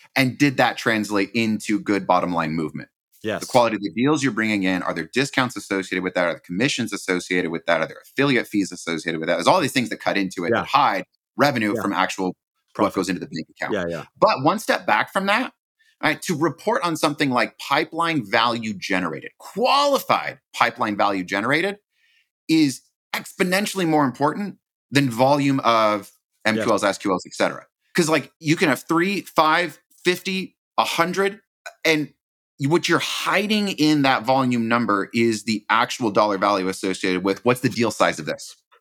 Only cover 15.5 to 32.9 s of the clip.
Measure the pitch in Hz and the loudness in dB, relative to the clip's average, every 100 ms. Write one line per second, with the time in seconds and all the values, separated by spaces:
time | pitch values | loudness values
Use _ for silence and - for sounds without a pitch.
15.5 | - _ _ _ _ 156 147 - 151 160 | -10 _ _ _ _ -4 -2 -4 -2 -2
16.5 | - - 233 175 156 160 147 143 123 107 | -2 -2 -2 -2 0 -2 0 0 0 -2
17.5 | - - 143 165 160 165 156 101 113 117 | -4 -2 -2 -2 -2 -2 -2 0 2 2
18.5 | 127 110 98 - 92 87 71 - _ - | 0 -6 -8 -4 -2 -2 -8 -14 _ -12
19.5 | 190 247 277 285 269 - 101 76 - _ | -4 0 2 2 0 2 0 -2 -10 _
20.5 | - - - 113 101 101 98 90 98 113 | 0 0 0 -2 0 0 0 -2 -2 0
21.5 | 151 190 202 _ _ _ _ _ _ - | 0 0 -6 _ _ _ _ _ _ 0
22.5 | 160 143 123 _ _ _ 220 - - 190 | 4 4 0 _ _ _ -10 -8 -4 0
23.5 | 185 208 190 165 151 139 - 147 151 202 | 0 -2 -2 2 2 2 0 -2 -2 -8
24.5 | - _ _ - 135 139 113 131 143 139 | -12 _ _ -2 0 2 4 4 4 2
25.5 | 135 117 113 107 104 95 _ _ _ 107 | 2 4 4 4 2 -4 _ _ _ -2
26.5 | 110 107 98 101 95 101 92 - - 90 | 0 2 2 2 0 -2 -4 -4 -2 -2
27.5 | 69 - _ _ - 156 156 - _ 156 | -4 -16 _ _ -2 2 0 -2 _ -2
28.5 | 135 175 123 - 165 185 196 - - 156 | 2 2 0 0 0 0 -2 -4 2 4
29.5 | 165 175 143 _ _ 180 180 190 190 185 | 4 0 -6 _ _ -2 -2 -2 -6 -6
30.5 | _ _ - - - 170 175 196 208 _ | _ _ -4 -2 0 0 0 -2 -2 _
31.5 | _ - - 160 156 147 _ _ _ _ | _ -20 -4 0 0 0 _ _ _ _
32.5 | - 139 175 - | -4 0 2 2